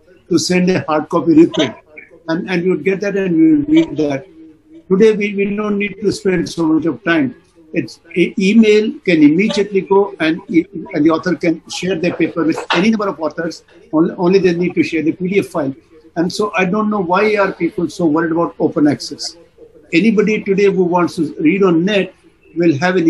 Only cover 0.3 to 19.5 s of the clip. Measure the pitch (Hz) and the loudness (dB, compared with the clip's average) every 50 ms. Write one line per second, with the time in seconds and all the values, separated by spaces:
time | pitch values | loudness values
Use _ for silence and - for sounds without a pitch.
0.3 | 180 151 - - 180 180 180 185 185 156 - 156 151 156 147 - 180 160 - 170 | -2 -2 0 0 0 0 0 0 0 -2 -2 -2 -2 -4 -2 -2 -4 -2 0 4
1.3 | 156 156 170 - - 165 143 113 - - _ _ - - - _ - - _ 160 | 6 6 4 4 2 -2 -4 -4 -4 -12 _ _ -20 -20 -20 _ -20 -14 _ -6
2.3 | 160 185 - 185 185 175 175 185 175 151 143 190 190 180 202 202 196 196 190 180 | -6 -6 -4 -4 -4 -2 -2 -2 -2 -2 -2 -4 -4 -2 -4 -4 -4 -4 -2 0
3.3 | 165 160 160 160 151 143 139 151 156 165 160 147 143 151 151 143 - - - - | 2 4 4 4 4 2 2 2 2 2 2 2 -2 -4 -2 -2 -2 -6 -8 -14
4.3 | - - - - - _ _ _ - - - - 190 190 220 220 214 202 202 208 | -20 -20 -20 -20 -20 _ _ _ -20 -20 -4 -2 2 4 4 4 4 2 -4 -4
5.3 | 196 196 202 208 202 208 214 208 202 202 208 196 190 196 214 185 - - - 190 | -2 -4 -4 -2 -2 -4 -4 -4 -4 -4 -4 -6 -6 -4 -4 -4 -4 -2 -2 -2
6.3 | 180 175 - - - 170 165 156 160 151 151 165 139 - - 165 170 156 135 120 | 0 0 -2 -4 -4 -2 0 0 0 0 0 -2 -6 -4 -2 -2 0 0 0 -2
7.3 | - - _ _ _ _ _ _ - 170 - - - - _ - - 180 170 - | -4 -10 _ _ _ _ _ _ -6 -6 -6 -6 -12 -20 _ -6 -2 0 0 0
8.3 | - - 190 190 214 226 220 214 214 214 214 240 - - - 185 170 156 147 143 | 0 0 0 4 4 6 6 6 4 4 2 0 -6 -4 -2 0 4 4 4 4
9.3 | 160 185 214 - 196 208 196 208 202 190 170 - 196 196 202 202 - - 160 160 | 4 4 0 0 0 -2 -2 -2 -2 -4 0 2 2 2 2 0 -2 -2 -2 -2
10.3 | 165 - - - 180 160 - - - - - - - 147 147 165 160 160 - 185 | -2 -4 -6 0 0 0 0 0 -6 -14 -12 -6 -2 2 2 2 2 2 0 -4
11.3 | 165 - 180 170 160 - - - - - 180 185 190 160 175 165 - - 165 151 | -4 0 0 -2 -2 -2 -8 -12 -10 -6 -4 -4 -4 -2 -2 -4 -2 -2 -2 -2
12.3 | - 165 151 160 160 - - - - 175 202 226 220 202 208 196 147 - 160 147 | -2 -2 -2 -2 -2 -4 -4 -2 0 2 2 2 2 0 -2 -4 -4 -4 -6 -6
13.3 | - 170 165 165 - - _ _ _ - - _ 156 156 175 - - - 175 175 | -6 -6 -8 -8 -10 -12 _ _ _ -20 -10 _ 0 2 2 0 0 0 0 2
14.3 | 196 196 180 180 170 170 180 175 - 165 143 - 170 156 147 160 160 - 180 180 | 2 4 2 2 0 0 -2 -2 0 -2 -2 -2 -2 -2 -2 -2 -2 -2 -4 -2
15.3 | 202 190 185 - - 165 139 135 135 - _ _ - - _ - _ 170 170 175 | -2 -2 -2 -2 -4 -6 -4 -4 -8 -10 _ _ -20 -20 _ -10 _ -4 -4 -4
16.3 | - - 214 208 165 180 185 180 208 220 214 208 214 208 175 165 180 202 214 214 | -2 -4 -4 -4 -2 -2 -2 0 0 -2 -2 -2 -2 -4 -2 0 0 2 2 2
17.3 | 208 202 196 196 190 - 175 160 - 180 175 135 - - 175 156 147 165 170 160 | 2 0 0 -2 -2 -4 -6 -6 -4 -4 -6 -6 -4 -2 0 0 2 0 0 0
18.3 | 160 170 165 156 - - 175 - - 165 147 147 123 - - - 143 - - - | 0 -2 -2 -2 -2 -2 -4 -2 0 2 0 0 0 -2 -6 -12 -12 -12 -12 -14
19.3 | - - - _ | -14 -18 -20 _